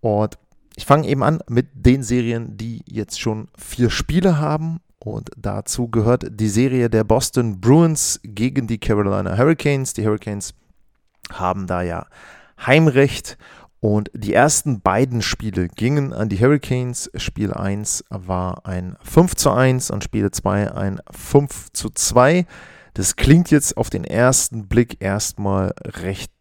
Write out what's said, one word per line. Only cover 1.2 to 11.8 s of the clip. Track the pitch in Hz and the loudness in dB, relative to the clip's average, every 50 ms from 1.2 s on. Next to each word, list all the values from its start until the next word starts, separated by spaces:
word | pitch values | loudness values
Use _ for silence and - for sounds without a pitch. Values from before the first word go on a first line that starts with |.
| - | 2
an | - 160 160 - - | 2 0 0 -4 -2
mit | 117 120 131 - _ | 0 0 0 0 _
den | 113 101 123 127 139 131 | 2 4 4 4 4 2
Serien, | 104 120 123 120 117 117 113 117 110 107 | -2 -2 0 0 0 -2 -4 -6 -8 -12
die | 101 110 117 117 113 - | -12 -12 -10 -10 -12 -14
jetzt | - - 113 104 - - - | -10 -8 -8 -8 -8 -10 -6
schon | - 117 107 107 110 - _ _ | -4 -4 -4 -4 -8 -14 _ _
vier | - - - - 123 113 | -16 -14 -2 0 0 2
Spiele | - - - - 147 175 180 196 170 143 | 2 0 -4 0 0 2 4 4 2 2
haben. | 151 151 151 151 160 165 165 165 _ _ _ _ | 0 0 -2 -2 -4 -6 -6 -8 _ _ _ _
Und | - 113 107 107 113 - - | -12 -10 -10 -8 -10 -12 -16
dazu | - 107 104 101 104 104 - - - 123 117 | -8 -8 -6 -6 -6 -6 -8 -6 -6 -6 -2
gehört | 113 117 104 113 123 123 - - | 0 2 4 4 2 2 0 -6
die | 113 104 107 104 | -4 -2 -2 0
Serie | 98 110 127 135 127 127 120 117 | 2 2 2 2 2 2 0 2
der | 110 110 110 | 2 0 2
Boston | 101 110 123 127 - - 127 120 113 101 92 | 4 2 2 2 0 -2 0 0 0 -4 -2
Bruins | 92 113 135 160 170 165 156 147 - - - - | 4 6 6 6 6 4 2 0 -2 -4 -4 -6
gegen | _ 110 104 98 110 127 139 143 123 104 | _ -16 -6 -4 -4 -2 -2 -2 -4 -4
die | 117 107 | -6 -4
Carolina | - - 110 101 104 98 98 98 95 92 90 98 | 0 0 0 2 2 0 0 -2 -2 -4 0 2
Hurricanes. | 127 151 165 - - 147 143 135 131 - - | 2 2 2 2 0 -2 0 0 -2 -4 -6
Die | - 107 | -4 -2
Hurricanes | 107 107 110 - 110 104 101 95 - - _ _ _ _ _ _ _ _ _ _ _ _ _ _ - | 0 -2 -2 -4 -8 -8 -8 -10 -12 -16 _ _ _ _ _ _ _ _ _ _ _ _ _ _ -18
haben | - - 92 90 92 98 95 | -10 -6 -4 -4 -2 -4 -4
da | 90 92 87 | -4 -4 -4